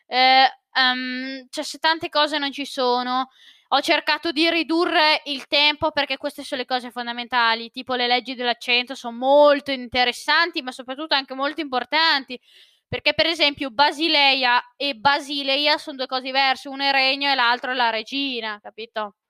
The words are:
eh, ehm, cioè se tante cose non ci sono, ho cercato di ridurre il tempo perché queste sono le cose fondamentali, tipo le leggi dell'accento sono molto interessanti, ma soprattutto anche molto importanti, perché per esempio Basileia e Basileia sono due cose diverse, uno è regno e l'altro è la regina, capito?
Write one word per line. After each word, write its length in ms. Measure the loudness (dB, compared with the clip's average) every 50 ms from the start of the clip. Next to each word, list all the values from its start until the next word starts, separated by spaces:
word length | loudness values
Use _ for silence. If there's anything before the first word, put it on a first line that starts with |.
| _
eh, 420 | -4 2 4 4 6 6 6 6 4 2 _ _ _
ehm, 720 | 0 2 2 2 2 0 -4 -6 -6 -6 -6 -8 -10 -12 -14 _
cioè 140 | -10 -8 -8
se 140 | -8 -10 -2
tante 300 | 0 0 0 0 -4 -2
cose 300 | 0 0 0 2 0 -4
non 140 | -4 -4
ci 140 | -6 -8 -10
sono, 640 | -8 -4 -2 0 0 0 0 -2 -2 -2 -4 -4 -6 _ _ _ -20 _ _ _ 0
ho 120 | 0 0
cercato 500 | 2 2 2 2 2 0 -2 -2 -2 -4
di 180 | 0 2 2 2
ridurre 720 | 2 0 0 0 0 0 0 2 2 4 4 4 2 0 -2
il 200 | -8 -10 -10 -6
tempo 440 | -2 2 4 4 4 2 2 -2 -2
perché 260 | 0 0 -2 -2 -4
queste 280 | -6 -6 -10 -8 -10 -10
sono 160 | -8 -6 -6
le 60 | -4
cose 240 | -4 -4 -6 -6 -8
fondamentali, 800 | -10 -8 -8 -8 -8 -8 -8 -2 0 2 2 2 2 0 -4 -12
tipo 240 | -12 -14 -6 -4 -2
le 120 | 0 2
leggi 280 | 2 2 0 0 -4 -8
dell'accento 600 | -4 -2 -2 -2 -2 0 0 0 0 0 -2 -10
sono 220 | -10 -10 -12 -8
molto 540 | -4 2 4 6 8 8 8 6 4 0 -4
interessanti, 880 | -6 -6 -6 -4 0 0 0 0 0 -4 -2 0 2 2 2 0 -2 -6
ma 80 | -8 -8
soprattutto 440 | -10 -12 -12 -12 -10 -10 -4 -2 -2
anche 200 | -2 -2 -4 -6
molto 260 | -4 -4 -4 -4 -6
importanti, 800 | -8 -4 -4 -4 -4 0 0 2 2 2 2 0 -2 -6 -14 -16 _ _ _ -20 -20 _ _ _ _
perché 280 | -10 -10 -2 -2 -2 0
per 120 | 2 0
esempio 440 | 0 2 2 0 0 0 -2 -8 -6
Basileia 920 | 2 2 2 2 2 0 -2 0 2 4 4 4 4 2 2 2 2 0 0 -4 _
e 180 | -8 -6 -6 -6
Basileia 840 | 0 2 2 2 2 -2 -6 -8 -6 -2 -2 -2 0 2 0 0 0
sono 180 | -2 -10 -8
due 100 | -8 -8
cose 160 | -6 -6 -6
diverse, 460 | -6 -2 0 0 2 2 0 -2 -4 -12
uno 160 | -8 -4 -2
è 80 | 0
regno 380 | 2 2 2 2 0 0 0 0
e 40 | 2
l'altro 380 | 2 2 2 2 0 -2 -6
è 20 | -2
la 160 | 0 0 0
regina, 720 | 0 -4 -6 -6 -6 -4 -4 -4 -6 -6 -8 -8 -10 -10
capito? 540 | _ -18 _ -16 -16 -10 -8 -8 -8 -8 _ _ _